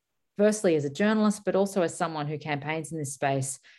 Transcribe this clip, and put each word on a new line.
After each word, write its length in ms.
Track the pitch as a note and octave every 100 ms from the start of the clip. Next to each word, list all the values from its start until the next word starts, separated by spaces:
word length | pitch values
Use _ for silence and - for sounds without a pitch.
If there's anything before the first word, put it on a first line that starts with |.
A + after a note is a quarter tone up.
| _ _ _ -
firstly 380 | G#3 G#3+ F#3
as 100 | D#3
a 60 | C#3+
journalist, 540 | C#3 G#3 A3 G#3+ G3+
but 100 | -
also 280 | F#3+ G3 G3
as 140 | E3 -
someone 300 | E3+ D#3 D3
who 120 | D3+
campaigns 520 | D#3+ C#3+ C#3+ D#3+ D3
in 80 | D#3+
this 160 | C#3+
space, 460 | - C#3 C#3 C3+ - _